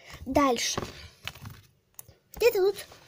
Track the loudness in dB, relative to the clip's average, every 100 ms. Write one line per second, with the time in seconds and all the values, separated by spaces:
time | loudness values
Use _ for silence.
0 | -20 -14 -2 2 4 2 -2 -4 -8 -10
1 | -20 -16 -14 -14 -14 -18 -20 _ _ -20
2 | -20 -20 _ 0 2 4 2 2 -6 -20